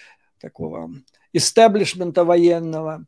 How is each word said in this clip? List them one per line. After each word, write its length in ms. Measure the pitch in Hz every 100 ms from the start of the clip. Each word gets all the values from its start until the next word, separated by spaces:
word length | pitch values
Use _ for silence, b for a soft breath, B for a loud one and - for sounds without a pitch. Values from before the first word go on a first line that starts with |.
| b b b _
такого 520 | - - 160 165 - 151 - _ _
истеблишмента 920 | 165 - - 226 208 190 180 175 170
военного. 800 | 170 175 170 170 165 156 160 156